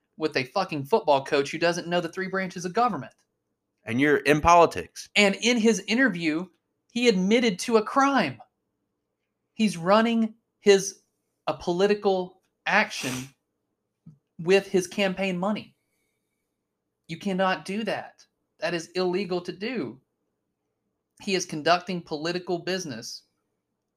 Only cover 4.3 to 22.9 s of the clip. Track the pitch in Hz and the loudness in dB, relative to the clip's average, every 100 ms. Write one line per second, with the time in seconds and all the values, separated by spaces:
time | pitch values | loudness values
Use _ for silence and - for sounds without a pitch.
4.3 | 151 165 175 165 92 78 - - 196 202 | 4 6 8 6 2 -10 -14 -4 2 2
5.3 | 196 220 247 220 185 - 233 262 175 165 | 2 0 2 2 2 0 0 0 0 -2
6.3 | 156 185 _ _ _ _ 240 247 185 185 | -4 -6 _ _ _ _ 0 2 4 4
7.3 | 233 240 180 - 220 214 269 277 269 151 | 2 2 -2 0 0 2 2 2 2 0
8.3 | 117 - _ _ _ _ _ _ _ _ | -4 -18 _ _ _ _ _ _ _ _
9.3 | _ _ - 220 165 170 214 233 233 220 | _ _ -2 -2 0 2 4 4 2 -2
10.3 | - _ _ 208 196 190 - _ _ _ | -4 _ _ 4 4 2 -12 _ _ _
11.3 | _ - 147 - 175 202 208 202 185 180 | _ -8 -6 -4 0 2 2 0 0 -4
12.3 | _ _ _ - 190 202 - 135 127 135 | _ _ _ -2 0 0 -4 -8 -8 -10
13.3 | _ _ _ _ _ _ _ - - _ | _ _ _ _ _ _ _ -20 -20 _
14.3 | - 165 196 190 185 180 - 196 185 190 | -6 2 2 2 -2 0 -2 -2 -2 -4
15.3 | 175 196 190 - _ _ _ _ _ _ | -2 -2 -4 -10 _ _ _ _ _ _
16.3 | _ _ _ _ _ _ _ - 160 202 | _ _ _ _ _ _ _ -16 -8 -4
17.3 | 185 190 185 - 202 208 139 - - _ | 0 0 -2 -6 -6 -6 -6 -10 -18 _
18.3 | _ _ _ 160 170 160 185 185 185 190 | _ _ _ -6 -6 -6 -4 -2 -2 -2
19.3 | 180 180 175 220 240 123 131 _ _ _ | -6 -6 -8 -8 -6 -8 -12 _ _ _
20.3 | _ _ _ _ _ _ _ _ _ - | _ _ _ _ _ _ _ _ _ -4
21.3 | 185 185 156 147 175 180 175 - 151 160 | -4 -4 -2 0 0 -2 -10 -8 -8 -6
22.3 | 175 180 175 175 185 170 | -6 -6 -6 -6 -8 -8